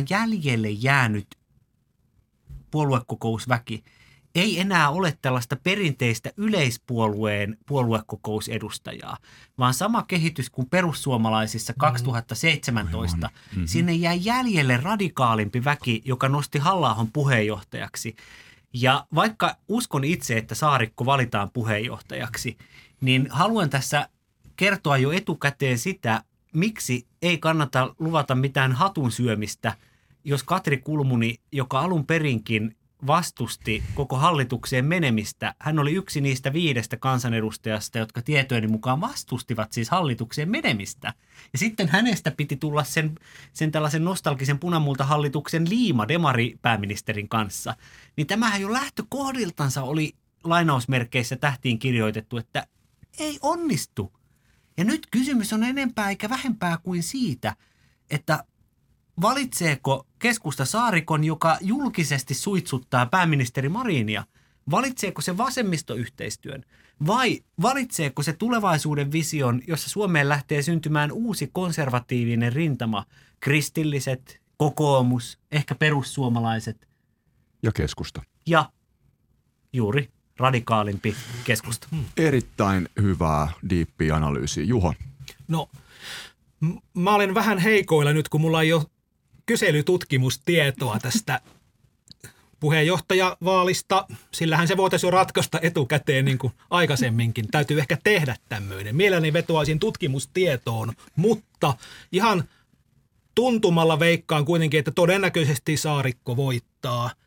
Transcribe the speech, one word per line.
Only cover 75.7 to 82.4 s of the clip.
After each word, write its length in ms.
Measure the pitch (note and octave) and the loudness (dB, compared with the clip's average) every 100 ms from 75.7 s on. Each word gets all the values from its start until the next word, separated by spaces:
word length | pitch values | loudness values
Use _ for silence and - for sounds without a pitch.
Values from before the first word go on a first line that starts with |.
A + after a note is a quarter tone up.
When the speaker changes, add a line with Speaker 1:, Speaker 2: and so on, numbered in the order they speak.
| C3 | 0
Speaker 1:
perussuomalaiset. 1120 | D#3 D3 B2+ - B2+ A#2 A2+ A2 A2 - _ _ _ _ _ _ _ _ | 2 2 -2 -2 0 0 0 -2 -4 -12 _ _ _ _ _ _ _ _
Speaker 2:
Ja 80 | A2+ | -2
keskusta. 500 | - D2+ - - - - _ - | 0 -2 -4 -10 -12 -16 _ 0
Speaker 1:
Ja 220 | E3 C#3+ _ _ _ _ _ _ _ _ _ _ | 2 0 _ _ _ _ _ _ _ _ _ _
juuri 360 | C3 G#2+ B2+ C3 _ _ - | 0 2 0 -2 _ _ 0
radikaalimpi 800 | B2+ B2 A#2 A2 G#2 G2+ A2+ G2+ - A#2+ | 2 2 2 2 2 -2 -2 -4 -8 -8
keskusta. 440 | - A#2 - A#2+ - D#3+ A#2 - | -2 -2 -2 -10 -8 -8 -6 0
Speaker 2:
Erittäin 720 | D#3+ C3+ | 2 2